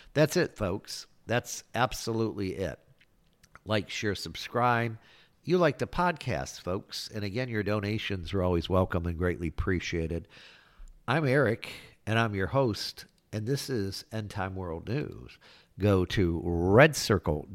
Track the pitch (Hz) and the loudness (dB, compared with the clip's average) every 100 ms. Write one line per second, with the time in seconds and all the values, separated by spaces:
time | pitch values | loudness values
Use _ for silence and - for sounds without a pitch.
0 | - 135 156 180 147 - 101 98 - - | -4 2 2 2 -2 -2 -4 -4 -8 -14
1 | - _ - 117 - - - 110 127 - | -16 _ -4 -4 -4 -10 -8 -2 -2 -2
2 | - 113 113 69 95 69 90 62 _ _ | -4 -2 -2 -2 -6 -4 -6 -6 _ _
3 | _ _ _ _ _ - - 107 - - | _ _ _ _ _ -14 -2 -2 -2 -4
4 | 107 95 82 - - 120 123 120 117 113 | -2 -2 -6 -10 -6 0 2 2 0 -6
5 | - - _ _ - 180 165 - 123 - | -16 -20 _ _ 0 4 4 2 -2 0
6 | 180 160 123 80 - - - 95 - - | 0 0 -2 -4 -4 -8 -6 -6 -6 -10
7 | - 107 101 101 127 110 98 107 101 101 | -10 -6 -4 -4 -4 -2 0 0 0 -2
8 | - 95 82 98 90 87 - 92 92 90 | -2 -6 -2 0 2 2 2 2 2 0
9 | 85 82 90 87 85 - - 90 - 87 | -2 0 0 0 -2 -2 0 0 0 -2
10 | 80 82 80 - - - _ - - - | -2 -4 -8 -16 -20 -20 _ -20 -20 -10
11 | - 139 143 139 120 117 - - - - | -4 0 2 4 2 0 -6 -14 -18 -12
12 | - 113 117 101 92 135 131 101 - - | -2 2 2 0 0 2 2 0 -6 -10
13 | - _ _ 110 110 135 - 127 98 - | -18 _ _ -6 -2 -2 -2 -2 -2 -6
14 | - 110 104 - 95 95 90 82 - 127 | -8 -8 -6 -6 -6 -4 -6 -6 -4 -4
15 | - - 87 - - - _ - 101 95 | -6 -10 -16 -20 -20 -20 _ 0 4 6
16 | 90 - 87 85 87 85 87 104 156 143 | 4 4 2 2 0 2 6 8 8 6
17 | - 98 - 76 69 | 0 2 2 -2 -4